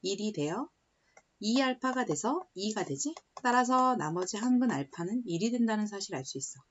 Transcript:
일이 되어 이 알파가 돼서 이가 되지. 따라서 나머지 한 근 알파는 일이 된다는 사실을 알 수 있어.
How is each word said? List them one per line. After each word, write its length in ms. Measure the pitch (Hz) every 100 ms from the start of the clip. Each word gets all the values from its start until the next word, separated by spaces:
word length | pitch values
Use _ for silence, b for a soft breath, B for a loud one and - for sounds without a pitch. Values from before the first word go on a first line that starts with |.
일이 320 | 180 196 214
되어 360 | 208 147 185 302 _ _ b b b _ _
이 220 | 208 240
알파가 440 | 262 247 262 254 247
돼서 400 | 147 220 311 -
이가 300 | - 208 208
되지. 320 | - 139 285 320 _ -
따라서 520 | 254 247 247 254 254 254
나머지 420 | 156 165 185 208
한 220 | 233 247
근 120 | 247
알파는 520 | 143 139 - 170 233 233
일이 260 | 165 220
된다는 360 | 240 226 214 214
사실을 300 | 202 190 165
알 80 | 135
수 120 | -
있어. 220 | - 131 -